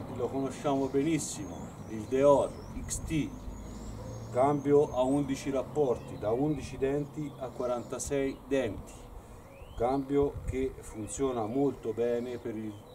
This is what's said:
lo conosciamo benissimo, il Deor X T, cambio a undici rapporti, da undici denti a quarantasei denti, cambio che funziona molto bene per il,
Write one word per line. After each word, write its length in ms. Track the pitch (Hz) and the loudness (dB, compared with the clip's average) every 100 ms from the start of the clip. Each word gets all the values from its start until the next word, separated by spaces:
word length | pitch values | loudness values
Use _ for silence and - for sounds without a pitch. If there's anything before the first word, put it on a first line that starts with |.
| - 127 | -2 -4
lo 100 | 120 | -2
conosciamo 600 | 135 135 - 151 135 135 | 0 -2 -2 0 2 2
benissimo, 680 | 139 156 156 - - 92 85 - - - | 2 4 2 0 -6 -8 -10 -12 -12 -8
il 120 | 110 | -8
Deor 480 | 107 131 143 135 98 - - - | 0 6 8 8 6 -2 -10 -8
X 140 | - - | -6 -6
T, 260 | - 160 107 - - - - - - - - - - | 0 0 0 -6 -10 -10 -12 -10 -10 -10 -10 -10 -2
cambio 640 | - 139 147 139 143 147 | 4 4 4 6 8 8
a 80 | 127 | 4
undici 480 | 131 143 139 135 143 | 4 2 2 -2 0
rapporti, 680 | 131 - 147 135 113 - - | -2 0 2 2 2 -2 -4
da 140 | - | 0
undici 480 | 117 151 143 110 - | 2 2 0 -4 -2
denti 500 | 135 143 139 151 147 - | 0 0 -2 -6 -8 -6
a 80 | 131 | -10
quarantasei 880 | - 123 123 107 127 - 139 135 - - | -4 -2 -2 -4 -6 -2 0 0 -4 -2
denti, 460 | 135 117 85 - - - - - - - - - - | 0 0 -4 -12 -16 -16 -16 -16 -18 -18 -18 -14 0
cambio 580 | 143 139 135 143 143 - | 2 2 2 4 4 2
che 280 | - 131 131 - | -4 -2 -2 -4
funziona 640 | - 110 101 - 135 120 107 | -12 -10 -8 -2 0 0 -2
molto 460 | 139 139 117 117 | 2 2 0 -4
bene 460 | 107 120 120 123 120 | 0 2 2 -2 -6
per 160 | 117 | -6
il, 180 | 107 110 104 - | -6 -8 -10 -16